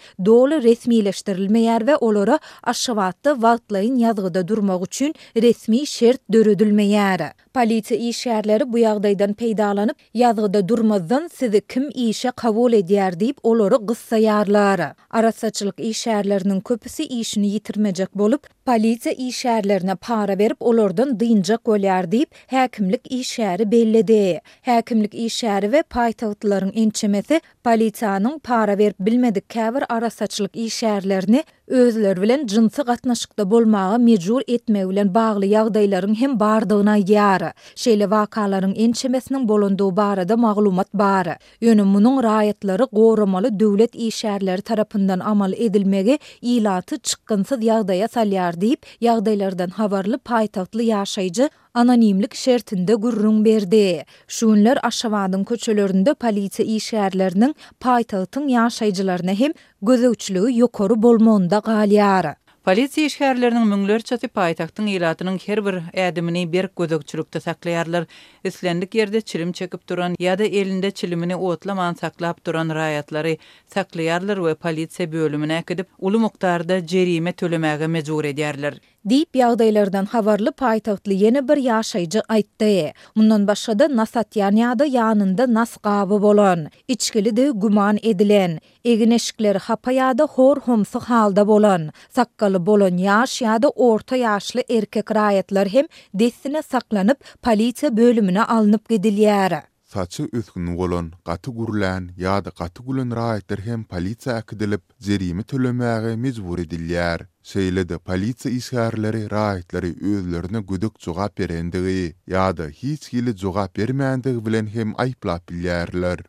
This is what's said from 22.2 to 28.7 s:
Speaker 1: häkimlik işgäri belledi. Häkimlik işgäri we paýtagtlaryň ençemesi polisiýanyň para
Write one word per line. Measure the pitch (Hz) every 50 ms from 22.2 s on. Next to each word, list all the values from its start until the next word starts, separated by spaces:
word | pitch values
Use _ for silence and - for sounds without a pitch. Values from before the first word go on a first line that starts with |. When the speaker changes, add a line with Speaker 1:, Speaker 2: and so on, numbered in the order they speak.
| 320 - _ - - -
Speaker 1:
häkimlik | 254 262 254 247 - - 202 185 208 254 _ -
işgäri | 262 247 254 - - - 226 196 175 180 226 208
belledi. | 233 233 233 220 214 226 208 175 220 214 202 185 170 - _ - - _
Häkimlik | - 262 240 233 226 - 240 220 208 202 -
işgäri | - 233 226 - - 247 220 202 196 196 208
we | 247 302
paýtagtlaryň | 339 _ - 247 233 233 220 - 240 214 208 - - 208 196 190 190 196 -
ençemesi | 220 220 220 - - - 202 202 202 196 - 302 330 - _ _ _ -
polisiýanyň | 240 226 220 226 220 - - 240 208 196 196 196 254 311 294
para | - - 247 226 220 208